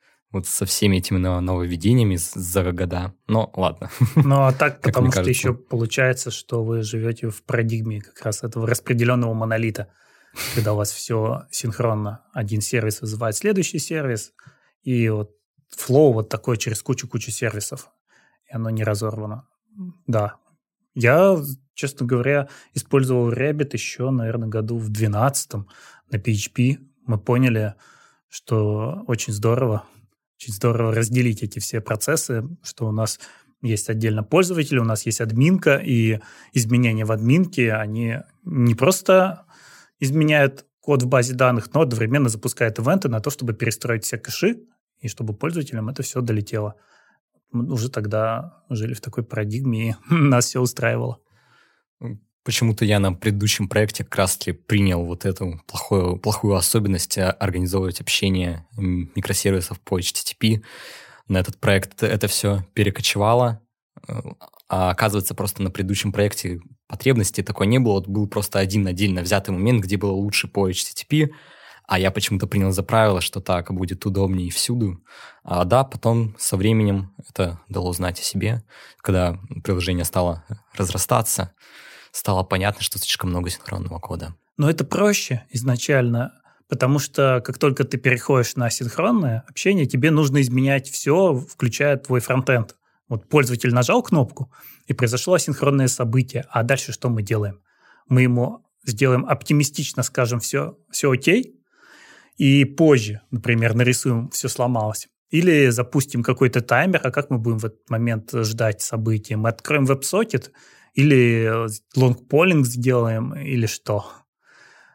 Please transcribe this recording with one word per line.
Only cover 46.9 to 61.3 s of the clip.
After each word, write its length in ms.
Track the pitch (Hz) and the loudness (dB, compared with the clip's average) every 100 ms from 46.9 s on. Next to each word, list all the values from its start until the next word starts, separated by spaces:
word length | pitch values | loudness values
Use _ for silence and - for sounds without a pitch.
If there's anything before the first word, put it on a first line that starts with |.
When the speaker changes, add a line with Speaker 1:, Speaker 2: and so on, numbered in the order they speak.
| _ _ _ _ _ _ | _ _ _ _ _ _
Speaker 2:
Мы 200 | 120 139 | -6 -4
уже 160 | 127 120 | -4 -4
тогда 720 | 123 104 107 110 113 170 - - | -6 -4 -2 -2 -4 -8 -16 -8
жили 240 | 113 110 | -6 -6
в 60 | 120 | -8
такой 240 | - - | -10 -8
парадигме, 640 | 117 110 104 113 135 110 113 | -6 -6 -4 -4 -2 -2 -2
и 40 | 110 | -4
<laughs> 80 | - | 0
нас 320 | 170 147 123 - | 2 4 4 2
всё 140 | 127 | 0
устраивало. 580 | 123 - 120 117 120 120 _ _ _ _ _ _ _ _ 120 107 _ _ | -2 0 -2 -2 -4 -8 _ _ _ _ _ _ _ _ -14 -14 _ _
Speaker 1:
Почему-то 400 | - - 113 107 | -6 0 2 2
я 140 | 107 104 | 2 4
на 120 | 98 | 2
предыдущем 540 | 87 110 101 104 - 98 | 0 -2 0 0 0 0
проекте 360 | 107 107 - | 2 0 -2
как 120 | 92 - | -4 0
раз-таки 360 | 92 - - | 0 0 -6
принял 520 | 85 - 104 98 87 | -8 0 2 4 2
вот 200 | 85 87 98 | -2 -4 -4
эту 340 | 90 90 85 - | -4 -6 -8 -12
плохую, 500 | - - 98 87 90 | -10 0 0 2 0
плохую 360 | 107 - 104 | -2 0 2
особенность, 640 | 95 - 113 104 90 - - | 2 2 2 0 -2 -2 -2
а, 120 | 92 | -2
организовывать 680 | - 98 90 90 95 92 - | 0 -2 -2 0 0 -2 -4
общение, 640 | - - 101 92 87 82 - - | -4 -2 0 0 -2 -6 -10 -6
м, 320 | 92 90 85 | -2 -2 -4
микросервисов 640 | 98 - 95 101 95 - - | -6 -4 -2 0 0 -2 -10
по 180 | - 92 | -6 -4
H 140 | 85 | -4
T 80 | - | -6
T 120 | - - | -8 -2
P. 240 | 110 110 - - - - - - | 0 0 -4 -18 -20 -20 -20 -14
На 100 | - | -2